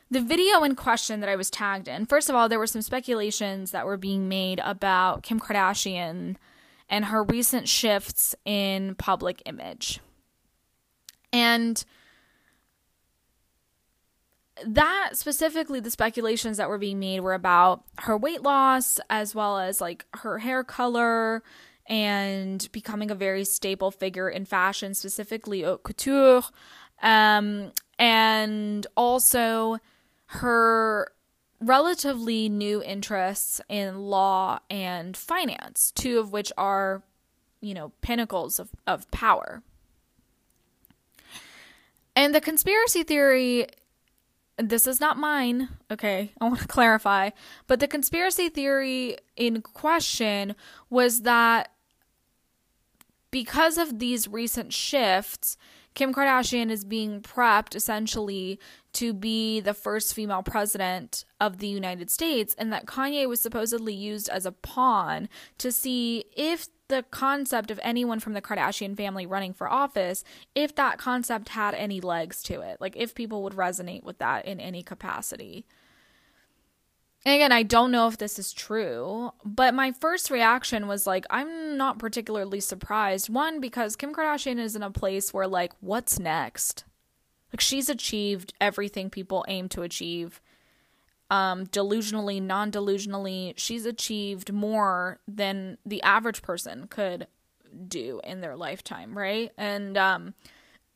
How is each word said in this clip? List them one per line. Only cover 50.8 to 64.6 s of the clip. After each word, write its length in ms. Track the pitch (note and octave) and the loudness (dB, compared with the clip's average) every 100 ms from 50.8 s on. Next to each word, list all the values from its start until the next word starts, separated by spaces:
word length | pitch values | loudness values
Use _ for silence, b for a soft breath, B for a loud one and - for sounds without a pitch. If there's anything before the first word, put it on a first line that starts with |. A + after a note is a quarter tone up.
| _ | _
was 320 | B3 B3 A#3+ | 4 4 4
that 500 | A3+ A#3 A#3 A3+ - _ _ _ _ _ _ _ _ _ _ _ _ _ _ _ _ | 4 6 6 6 2 _ _ _ _ _ _ _ _ _ _ _ _ _ _ _ _
because 460 | C4 A3 C#4+ E4 E4 | -6 -2 2 4 4
of 200 | D#4+ A3 | -2 -2
these 300 | B3 B3 G#3 | -2 -2 -2
recent 440 | G#3+ A#3 A#3+ G#3+ | -4 -4 -4 -6
shifts, 840 | - - C#4+ G#3+ F#3 G#3+ - - - b b b | -6 0 2 4 2 0 -6 -6 -6 b b b
Kim 220 | - C4+ | -2 0
Kardashian 560 | C4 C#4 B3+ B3 B3 A#3 | 2 4 4 2 0 0
is 140 | G#3+ | -2
being 360 | G3 A3 G#3+ G#3 | -4 -6 -4 -8
prepped 540 | - - A#3+ G#3+ A3 | -8 2 4 4 2
essentially 880 | - - G#3+ A3 A#3 G#3 G3 F#3 G3+ B B B | -4 -4 -2 -4 -4 -4 -4 -6 -8 B B B
to 200 | - A#3+ | -4 -4
be 480 | G3+ A3 A3 A3 A3 | -2 -2 -2 0 0
the 140 | G3+ | -2
first 400 | G#3 G#3 G#3 - | -4 -4 -2 -2
female 280 | - G#3+ F#3+ | -4 -4 -4
president 800 | G3 A3 G#3 G3+ F#3 F#3 - - - - | -2 -2 0 -2 -2 -4 -8 -10 -12 -2
of 180 | G#3 F#3 | -2 -2
the 100 | G3+ | -6
United 420 | G3+ F#3 F3+ F3 | -4 -6 -6 -4
States, 440 | - E4 C4+ G#3+ - | -2 0 0 -2 -4
and 140 | A3 | -4
that 140 | G#3+ - | -6 -6
Kanye 420 | - C4+ D4 C4 | -4 -2 0 -2
was 120 | A#3+ | -2
supposedly 540 | A3+ A#3 A3 A#3 A3 | -4 -2 -2 -2 -4
used 340 | G3+ G#3 G#3+ G#3 | -6 -8 -6 -6
as 180 | F#3+ F#3 | -4 -6
a 60 | |
pawn 760 | F#3 | -8